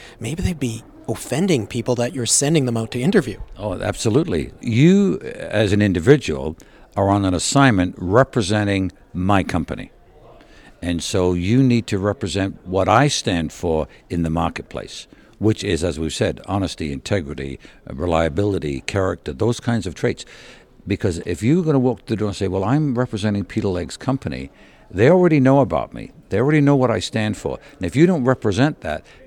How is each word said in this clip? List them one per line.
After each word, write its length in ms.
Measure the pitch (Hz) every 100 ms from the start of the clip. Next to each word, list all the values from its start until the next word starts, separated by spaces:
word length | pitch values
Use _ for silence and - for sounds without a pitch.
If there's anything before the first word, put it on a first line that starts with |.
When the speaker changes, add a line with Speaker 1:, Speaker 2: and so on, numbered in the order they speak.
| - -
Speaker 1:
maybe 200 | 113 170
they'd 180 | 185 160
be 240 | 123 113 - - -
offending 600 | 113 - 135 190 139 98
people 280 | 120 117 120
that 200 | 120 131
you're 100 | 113
sending 400 | - 143 165 123
them 120 | 113
out 140 | 110
to 80 | 123
interview. 400 | 143 214 120 92 - -
Speaker 2:
Oh, 220 | 104 92
absolutely. 720 | 98 - 113 123 170 82 62 -
You, 580 | - 113 165 196 196 62
as 540 | 64 - 80 104 101
an 80 | 104
individual, 760 | 104 87 92 151 - 69 73 80 - - - -
are 120 | 98
on 160 | 101 95
an 80 |
assignment 600 | 85 - 139 135 95 90 -
representing 920 | 87 113 135 123 92 107 101 98 92 - -
my 300 | 90 92 98
company. 480 | - 85 - - 80 _ _ - - - - - - -
And 220 | 85 85
so 300 | - 98 90
you 280 | 90 90 127
need 260 | 131 117 -
to 120 | 101
represent 680 | 101 101 95 98 98 - 92
what 220 | 92 95
I 220 | 110 143
stand 420 | - 117 87 78
for 360 | - 87 80 71 - -
in 140 | 85
the 60 | 80
marketplace, 760 | 82 82 - - 62 - - - - - -
which 260 | 104 107
is, 200 | 104 80
as 160 | 87 76
we've 140 | 80
said, 260 | - 101 62 -
honesty, 460 | 101 87 - 78
integrity, 680 | 67 - 104 69 73 67 65 - - -
reliability, 880 | 67 87 82 82 73 101 92 73 67
character, 520 | - 101 92 - -
those 260 | 67 107 120
kinds 260 | - 113 90
of 80 |
traits. 320 | - 123 - - - - - _ _ -
Because 320 | 101 101 85
if 240 | 87 87
you're 200 | 113 175
gonna 160 | 160 135
walk 260 | 127 110 -
through 100 | 104
the 40 |
door 60 | 104
and 60 | 92
say, 120 | 95
"Well, 160 | 95
I'm 340 | 98 147 147 120
representing 460 | 123 107 107 101
Peter 240 | 95 107 98
Legge's 300 | 87 87 -
company," 520 | - 135 - 65 69 - - - - 87
they 140 | 131
already 320 | 180 180 151
know 180 | 131 139
about 340 | 107 76 53
me. 180 | 58 - - -
They 100 | 98
already 220 | 139 156
know 160 | 143 139
what 120 | 123
I 100 | 104
stand 360 | - 113 107 90
for. 240 | - 64 - -
And 100 | 87
if 120 | 131
you 100 | 175
don't 160 | 165
represent 560 | 123 123 110 95 147 -
that, 260 | 80 78 - -